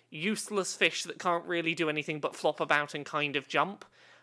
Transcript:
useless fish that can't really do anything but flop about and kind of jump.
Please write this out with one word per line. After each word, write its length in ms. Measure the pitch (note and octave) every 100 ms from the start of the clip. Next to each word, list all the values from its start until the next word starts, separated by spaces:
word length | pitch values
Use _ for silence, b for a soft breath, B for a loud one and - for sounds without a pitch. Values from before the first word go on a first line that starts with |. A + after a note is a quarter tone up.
| _
useless 640 | D#3 F3+ G#3 - G#3 F3+
fish 300 | - E3+ -
that 160 | - -
can't 240 | F3+ E3+ E3+
really 260 | E3+ E3
do 160 | E3+ D#3+
anything 300 | D3+ D3 D#3
but 160 | D#3
flop 260 | - E3+ -
about 340 | D3+ D3 D3
and 120 | D3+ C#3
kind 300 | D#3 D3 C#3
of 100 | C3
jump. 380 | D3 E3+ G#3 - b b b